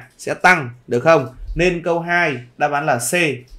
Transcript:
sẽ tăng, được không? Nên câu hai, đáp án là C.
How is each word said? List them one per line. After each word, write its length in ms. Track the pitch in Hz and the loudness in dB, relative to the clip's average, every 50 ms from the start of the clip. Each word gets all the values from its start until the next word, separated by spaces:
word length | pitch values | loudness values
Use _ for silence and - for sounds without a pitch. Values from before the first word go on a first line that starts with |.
| - - _ - | -6 -14 _ -12
sẽ 160 | - - 147 | -8 -8 -4
tăng, 360 | - - 180 185 165 135 120 120 - _ - | 2 4 4 4 4 0 -4 -10 -16 _ -4
được 120 | 120 120 | -4 0
không? 280 | 123 160 165 151 127 123 - - - - - | 4 4 4 4 4 0 -8 -12 -12 -8 -2
Nên 280 | 160 170 180 175 170 - | 0 0 0 0 0 -2
câu 160 | 180 170 170 | -2 -2 -2
hai, 380 | 165 175 175 175 175 156 135 120 123 - _ - | -2 -2 0 0 0 0 -2 -6 -10 -14 _ -4
đáp 140 | 147 147 | -2 -2
án 140 | 143 143 156 | 0 -2 0
là 120 | 156 135 120 | 0 -2 -2
C. 160 | - - 180 175 170 151 127 120 123 - - | -2 -2 0 0 0 0 -2 -4 -10 -16 -20